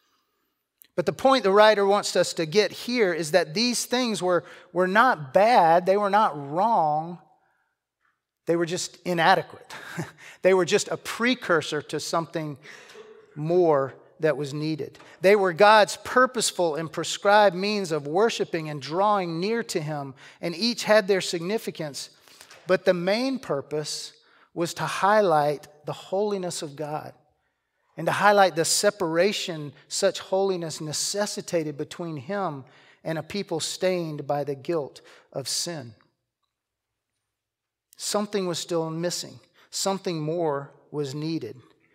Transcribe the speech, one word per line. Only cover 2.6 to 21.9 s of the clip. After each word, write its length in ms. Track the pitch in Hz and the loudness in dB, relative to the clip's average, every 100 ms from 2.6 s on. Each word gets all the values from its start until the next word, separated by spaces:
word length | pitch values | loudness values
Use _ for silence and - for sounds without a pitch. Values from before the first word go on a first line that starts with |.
| 190 | 0
here 420 | - - 247 190 | -2 -4 0 0
is 180 | 160 156 | 0 0
that 220 | 175 160 | 0 0
these 320 | 170 240 233 - | -2 -2 -2 -2
things 340 | 240 247 185 | -2 -2 -2
were, 240 | 180 175 - - - | 0 0 -2 -20 -8
were 140 | 170 185 | -2 0
not 440 | 208 254 175 135 | 4 4 2 0
bad, 540 | 185 214 240 160 170 185 | 4 6 6 6 6 4
they 100 | 196 | 2
were 140 | 202 | 4
not 240 | 202 202 147 139 | 2 2 -2 -6
wrong, 680 | 160 220 214 156 151 165 170 _ _ _ _ _ _ _ _ _ _ _ _ - | -2 0 2 2 -2 -4 -12 _ _ _ _ _ _ _ _ _ _ _ _ -2
they 80 | 170 | -2
were 100 | 165 | -2
just 320 | 175 - - 180 | -6 -8 -10 -4
inadequate. 680 | 170 165 175 - - - - - - | 2 4 4 2 -14 -18 -18 -14 -12
<laughs> 80 | 143 - - - | -12 -14 -20 0
They 100 | 180 | 2
were 120 | 190 175 | 4 2
just 220 | 196 - | 0 -2
a 100 | 160 | -8
precursor 840 | - - 240 247 - 165 - 151 | -10 -4 -2 -2 0 0 0 -8
to 180 | - 151 | -6 -8
something 580 | - 170 156 165 151 139 - - - - - - _ 147 | -4 -4 -4 -8 -8 -12 -18 -20 -20 -20 -20 -20 _ -8
more 600 | 156 180 170 143 135 - _ - | 0 2 4 4 0 -8 _ -2
that 180 | 156 135 | -2 0
was 160 | 143 | -4
needed. 440 | 147 156 151 120 - - - | -6 -6 -6 -8 -14 -20 0
They 140 | 180 208 | 4 6
were 180 | 190 | 4
God's 440 | 160 208 214 196 - | 6 8 8 6 0
purposeful 800 | - 254 254 233 - - 170 147 | -2 2 2 2 -4 0 -2 -2
and 160 | 160 | -6
prescribed 640 | - 156 - 202 208 202 180 | -6 -6 -2 4 6 6 4
means 360 | 202 208 180 | -2 -2 -2
of 160 | 156 143 | -4 -2
worshiping 640 | 170 226 - 180 170 156 | 2 2 0 -4 -6 -6
and 120 | 147 | -10
drawing 580 | 131 170 208 202 175 165 | -6 0 2 2 -2 -4
near 240 | 196 233 | -4 -4
to 180 | 226 180 | -4 -6
him, 320 | 151 147 139 127 - - | -4 -6 -10 -14 -20 -10
and 140 | 170 175 | -8 -4
each 280 | 233 226 | -4 -2
had 240 | 190 214 196 | 2 2 4
their 140 | 190 | 0
significance. 880 | - 175 175 220 202 - 151 | -2 -6 -4 -6 -6 -10 -10